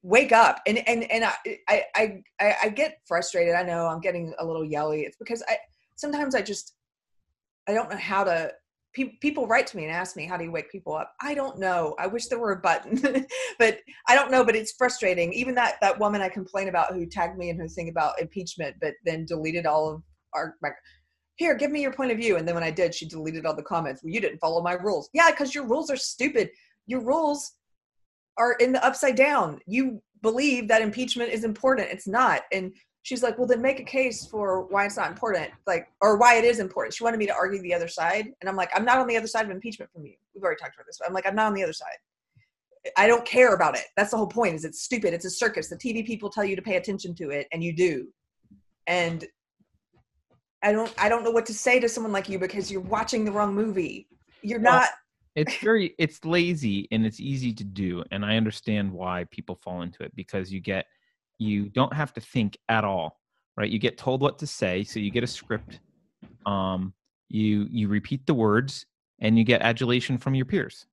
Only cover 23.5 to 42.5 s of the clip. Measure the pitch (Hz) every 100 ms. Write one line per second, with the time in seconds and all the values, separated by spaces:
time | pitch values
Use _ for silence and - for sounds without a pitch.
23.5 | 151 147 175 151 131 160 214 190 151 160
24.5 | 165 175 180 196 170 - 294 330 302 269
25.5 | 285 254 269 302 254 - - 262 247 196
26.5 | _ _ _ - 254 226 311 302 294 -
27.5 | _ _ _ _ _ _ _ _ - 233
28.5 | 233 254 254 262 262 277 240 277 285 170
29.5 | 139 - 233 262 214 _ _ 220 233 294
30.5 | 247 214 226 214 220 254 240 233 220 226
31.5 | 214 262 262 196 190 - 220 247 147 -
32.5 | 190 185 - _ _ - 240 240 220 240
33.5 | 240 262 269 - 269 254 220 - 214 202
34.5 | 185 185 196 202 202 165 - 233 208 151
35.5 | - - 170 - _ 208 208 240 233 233
36.5 | 226 185 - 113 - 233 233 202 - 190
37.5 | 202 180 175 170 - 165 196 214 - 185
38.5 | 190 175 190 233 262 247 233 220 226 214
39.5 | 190 233 214 208 170 147 _ _ 202 185
40.5 | 156 - - - - 175 190 190 202 220
41.5 | 196 175 160 - - _ _ _ _ _